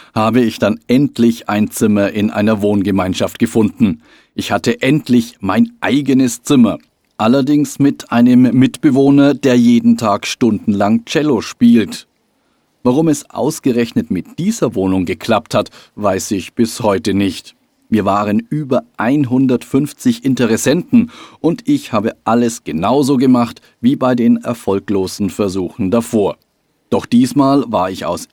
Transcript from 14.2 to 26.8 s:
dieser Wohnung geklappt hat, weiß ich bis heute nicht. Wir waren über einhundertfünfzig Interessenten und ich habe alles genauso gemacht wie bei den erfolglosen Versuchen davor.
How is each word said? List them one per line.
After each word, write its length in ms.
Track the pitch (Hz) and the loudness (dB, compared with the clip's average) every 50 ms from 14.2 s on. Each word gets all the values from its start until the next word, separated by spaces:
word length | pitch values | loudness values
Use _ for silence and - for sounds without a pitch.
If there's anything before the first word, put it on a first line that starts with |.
| - - - - | -6 -10 -10 -6
dieser 380 | 165 208 226 - 165 123 98 | -4 -4 -2 -2 -4 -4 -2
Wohnung 300 | 98 95 95 95 95 90 | -2 -2 0 0 -2 -2
geklappt 500 | 80 92 82 - - 113 101 - - - | -4 -6 -6 -2 -2 -2 -2 -2 -2 -4
hat, 140 | 110 101 - _ - - _ - | -4 -4 -4 _ -20 -20 _ -12
weiß 340 | - 104 101 92 95 - - | -4 -2 -2 -2 -2 -4 -4
ich 220 | 107 95 - - | -6 -6 -6 -6
bis 260 | - - 117 113 - - | -2 -2 -2 -2 -2 -4
heute 320 | 117 107 98 92 78 104 95 | -2 -2 -2 0 -2 -2 -2
nicht. 420 | 98 101 95 85 - - - _ _ _ _ _ _ _ - | 0 -2 -2 -4 -8 -14 -20 _ _ _ _ _ _ _ -4
Wir 160 | 113 104 95 | -2 0 0
waren 340 | 98 98 104 104 104 104 110 | 0 0 -2 -2 -2 -2 -2
über 460 | 113 - 151 151 151 127 131 117 - _ _ | -4 -4 -6 -6 -4 -2 -2 -4 -4 _ _
einhundertfünfzig 1300 | - 104 120 139 151 143 113 127 131 135 123 123 120 - - - 135 147 143 - - - 127 117 - - | -6 -2 -2 0 0 0 0 0 0 2 2 0 -2 -2 -2 -2 -2 -2 -2 -6 -4 -2 -2 -2 0 -2
Interessenten 840 | 135 127 120 127 110 113 104 - 127 143 180 - - - 117 - 80 - - - - - - | -2 -2 0 0 0 0 0 0 0 0 -2 -2 2 2 2 2 0 -6 -20 -20 -20 -12 -4
und 280 | - 156 165 - - - | -2 -2 -2 -2 -2 -2
ich 240 | 147 135 - - | -2 -2 -2 -4
habe 220 | - 107 101 113 - _ | -4 -2 -2 -4 -6 _
alles 400 | - 113 113 120 120 117 117 - | -4 0 0 2 0 0 -2 -6
genauso 540 | - - 76 80 90 104 127 147 139 127 143 | -10 -8 -6 -4 -2 0 0 2 2 2 2
gemacht 440 | 123 135 131 127 120 117 117 - - _ _ _ - | 2 4 4 4 4 2 -2 -6 -16 _ _ _ -2
wie 160 | 117 120 143 | 0 0 0
bei 180 | - 131 127 127 | 0 0 0 0
den 220 | 120 113 117 120 | 2 2 2 2
erfolglosen 960 | 117 - 123 120 - - - 98 98 - - 101 95 95 90 - - 104 92 | 2 0 -6 -8 -6 -4 -2 -2 -2 -2 -2 -2 -2 -2 -4 -4 -6 -6 -6
Versuchen 600 | - - 107 98 90 98 90 82 - - 95 92 | -4 -4 -4 -2 -2 -4 -6 -6 -6 -4 -4 -2
davor. 460 | 107 117 117 - - 110 98 85 - _ _ _ _ _ _ _ _ _ | -2 -2 -2 -2 -2 -2 0 -2 -4 _ _ _ _ _ _ _ _ _